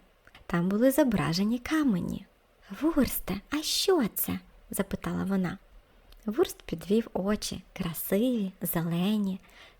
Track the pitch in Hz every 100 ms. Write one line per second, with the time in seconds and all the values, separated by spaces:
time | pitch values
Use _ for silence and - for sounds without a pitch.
0 | _ _ _ - - 170 180 208 262 269
1 | 269 190 143 170 208 247 - 311 277 180
2 | - - - _ _ _ - 190 311 302
3 | 196 - - 196 - 302 311 - - 359
4 | 208 - - 185 - - - - 190 190
5 | 170 175 180 196 175 185 - - _ _
6 | - - 214 247 381 - - 165 165 220
7 | - - 190 208 - 180 - - 175 156
8 | - 196 254 233 190 - 175 170 165 170
9 | 190 214 196 190 - - -